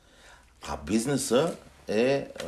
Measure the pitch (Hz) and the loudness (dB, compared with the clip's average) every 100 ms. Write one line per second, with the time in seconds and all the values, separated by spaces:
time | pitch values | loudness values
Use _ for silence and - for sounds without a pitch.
0 | _ - - - - - - 73 73 110 | _ -20 -20 -20 -20 -18 -10 -10 0 0
1 | 127 135 - 117 165 - - - - 104 | 2 -2 2 2 2 -2 -14 -18 -2 0
2 | 127 139 - - | 2 2 -2 -10